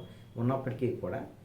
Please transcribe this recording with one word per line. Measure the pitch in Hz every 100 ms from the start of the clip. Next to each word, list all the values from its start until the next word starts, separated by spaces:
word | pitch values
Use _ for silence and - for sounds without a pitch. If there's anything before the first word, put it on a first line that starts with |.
| - - - 113
ఉన్నప్పటికీ | 120 135 123 117 120 -
కూడా | 90 - - -